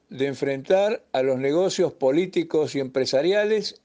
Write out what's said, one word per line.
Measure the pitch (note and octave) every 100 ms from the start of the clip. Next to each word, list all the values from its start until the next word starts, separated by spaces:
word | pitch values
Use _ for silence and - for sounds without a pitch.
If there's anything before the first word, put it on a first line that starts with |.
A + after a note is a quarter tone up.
| -
de | B2+ C#3
enfrentar | C3 C#3 C3+ C3 F#3+ G#3 A3+ _
a | C3
los | C3 B2+
negocios | C#3 D#3 F#3 - E3
políticos | - C3 D3 F#3 F3+ D#3+ D#3 C3+ C#3
y |
empresariales | C3 C3+ B2 C3+ E3 G3+ G#3 G#3+ - -